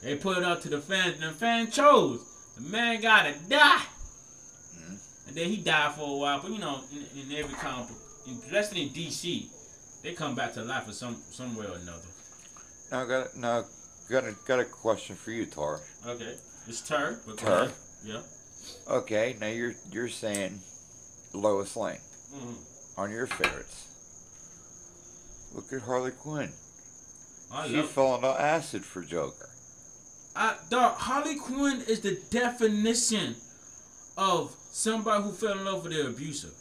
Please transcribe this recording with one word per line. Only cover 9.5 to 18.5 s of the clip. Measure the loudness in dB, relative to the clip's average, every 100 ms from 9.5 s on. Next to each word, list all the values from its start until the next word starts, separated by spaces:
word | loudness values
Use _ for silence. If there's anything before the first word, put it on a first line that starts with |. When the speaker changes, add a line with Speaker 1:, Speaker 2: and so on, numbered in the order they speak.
| -16 -20 -20 -20 -14
Speaker 1:
they | -12
come | -6 -4 -2
back | -4
to | -6
life | -6 -6 -6
in |
some, | -10 -8 -10 -12
some | -12 -8 -6
way | -8
or | -8
another. | -12 -14 -16 -20 -20 -20 -20 -20 -20 -20 -6
Speaker 2:
Now | -4
I | 0
got, | -2 -2 -4
now | 0 0 -2 -14 -20 -20 0
got | 0 0
a, | -8 0
got | 2
a | 2
question | -2 0 0 -2 -12
for | -8
you, | -6 -6
Tar. | -2 -4 -4 -10 -16 -10
Speaker 1:
Okay, | -10 -10 -12 -16 -20 -12
it's | -12
Tar. | -4 -2 -2 -6 -12
But | -4
go | 4
Speaker 2:
Tar. | 4
Speaker 1:
ahead. | 4 -4 -18 -18
Yeah. | -12 -12 -12 -20 -20